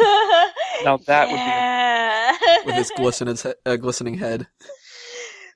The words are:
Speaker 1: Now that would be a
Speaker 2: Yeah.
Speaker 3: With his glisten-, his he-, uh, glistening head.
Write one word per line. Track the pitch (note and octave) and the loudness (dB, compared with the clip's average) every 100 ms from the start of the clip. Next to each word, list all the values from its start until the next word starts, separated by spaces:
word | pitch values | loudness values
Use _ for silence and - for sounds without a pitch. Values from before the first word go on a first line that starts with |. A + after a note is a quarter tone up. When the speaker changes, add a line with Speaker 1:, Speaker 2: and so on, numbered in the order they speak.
| G#4+ G#4 G#4 F4 F#4+ C#5 F#5 D#5+ | 4 4 4 4 2 -2 -8 -2
Speaker 1:
Now | A#4+ C3+ - | 0 0 2
that | D3 - | 2 2
would | - | 0
be | |
a | B3 | -2
Speaker 2:
Yeah. | B3 B3 B3 B3 A#3 A3+ A3 A#3+ C4 E4+ E4+ - | -2 -2 0 0 0 0 0 0 2 4 4 2
Speaker 3:
With | - | -4
his | - - | -4 -2
glisten-, | B2 - A#2+ | -2 -2 -4
his | A#2+ | -4
he-, | C3 - B2+ | -8 -6 -2
uh, | A#2+ | -2
glistening | B2 - A#2+ G2 | -2 -6 -8 -6
head. | A2+ A2+ - _ C#5+ C#5 - - A#4+ A#4+ A#4 - - | -6 -6 -8 _ -20 -20 -20 -20 -18 -16 -16 -18 -20